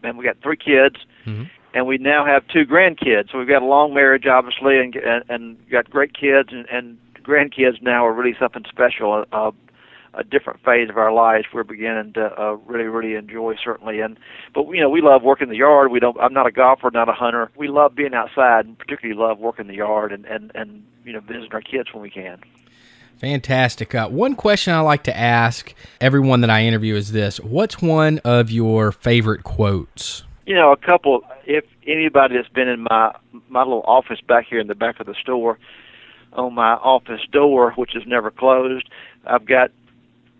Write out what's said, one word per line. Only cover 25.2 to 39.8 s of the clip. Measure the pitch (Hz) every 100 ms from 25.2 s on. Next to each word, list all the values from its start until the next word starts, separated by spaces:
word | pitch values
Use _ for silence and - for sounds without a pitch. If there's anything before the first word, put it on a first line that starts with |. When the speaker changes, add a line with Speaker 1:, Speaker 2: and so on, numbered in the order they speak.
| 120 120 117 117 - - - -
Speaker 2:
everyone | 131 139 135 123
that | 117
I | 110
interview | 113 110 110 104
is | 104
this. | 107 101 -
What's | 107 139 220 -
one | 170 156 156 156
of | - 120 113
your | 113 113 110 107
favorite | - 120 117 110 107
quotes? | - - 104 95 - - - - - - -
Speaker 1:
You | 190
know, | 147
a | 139
couple. | - 175 143 123 - 135 143
If | 151 151 _ 143
anybody | 156 160 139 135 123
that's | 117
been | 131 127
in | 120 117
my, | 113 110 - _ 117 _
my | 127
little | 131 117 -
office | 127 - 113
back | - 120 117
here | 117
in | 107
the | 104
back | 117 -
of | 104
the | 104
store, | - 127 117 110 _ - - - - _ _
on | - 127
my | 120 113 117
office | 131 131 - 113 -
door, | 147 147 131 120
which | 120 123 117
is | 113
never | 123 110
closed, | - 127 127 127 131 - - - _ -
I've | 120 113
got | 131 127 _